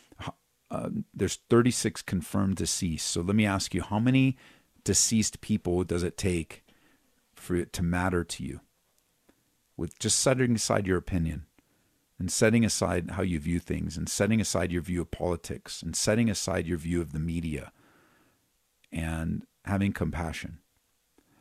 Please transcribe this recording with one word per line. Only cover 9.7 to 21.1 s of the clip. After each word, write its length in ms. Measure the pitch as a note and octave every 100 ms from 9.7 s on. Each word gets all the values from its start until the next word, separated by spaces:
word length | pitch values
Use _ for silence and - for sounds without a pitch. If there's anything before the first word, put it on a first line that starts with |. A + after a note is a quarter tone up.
| -
With 200 | E2+ -
just 220 | A2 -
setting 360 | - B2+ B2+ A2+
aside 300 | - G#2+ G2
your 120 | F2+
opinion 480 | - F2+ D#2+ D#2 D#2+ _ _ _ _ _ _ -
and 120 | F#2
setting 320 | - A2+ A#2 A2+
aside 460 | - F#2+ F2+ E2+
how 120 | F2+
you 160 | F#2+ E2+
view 200 | D2+ F2
things 380 | - D#2+ D#2+ D#2
and 100 | E2
setting 300 | - G2+ A2
aside 300 | G2 F#2+ F2+
your 100 | F2
view 200 | E2+ F2
of 80 | E2
politics 720 | - F2 E2+ - - - -
and 140 | E2 D#2
setting 340 | - A2 A#2
aside 380 | G2 - F#2 E2
your 100 | E2+
view 240 | E2 F2
of 120 | D#2+
the 60 | D#2
media 520 | E2 E2+ E2 D2 B1+ - _ _ _ _ _ _ _ _ _ _ _
and 560 | D#2+ D#2+ D#2+ E2 E2+ - _ -
having 280 | G2 G2+
compassion. 640 | - E2 D2+ E2 D#2 - E2 _ _ _ _ _